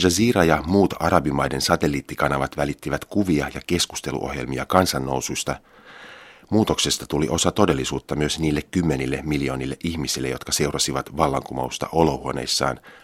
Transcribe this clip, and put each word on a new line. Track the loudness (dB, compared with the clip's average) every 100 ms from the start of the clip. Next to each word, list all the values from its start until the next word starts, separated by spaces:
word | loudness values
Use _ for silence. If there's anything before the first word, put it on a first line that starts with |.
Jazeera | 4 4 4 6
ja | 6 4 4
muut | 4 4 2
arabimaiden | 2 4 2 0 0 -2
satelliittikanavat | 0 2 2 -2 -6 -2 0 0 -2 -2
välittivät | -4 -4 -4 -6
kuvia | -2 -2 2 0 0
ja | -8 -2
keskusteluohjelmia | -2 -2 -6 -6 -6 -4 -6 -6 -6 2
kansannousuista – | 4 4 0 -4 -4 -4 -6 -6 -8 _ -20 -20 -20 -20 -20 -20 -20 0
Muutoksesta | 2 2 0 -2 -4 -2
tuli | -2 0
osa | 0 2
todellisuutta | 4 4 2 -2 -6 -4
myös | -2 -2 0
niille | 0 0
kymmenille | -2 0 0 0 -2 -4
miljoonille | -2 -2 -2 -4 -6 -6
ihmisille, | -6 -4 -4 -4 -4
jotka | -6 -4
seurasivat | -2 0 0 -2 -4 -4 0
vallankumousta | 0 0 -4 -6 -6 -6 -2
olohuoneissaan | 2 4 2 -4 -6 -4 -2 -2 -4 -12 -20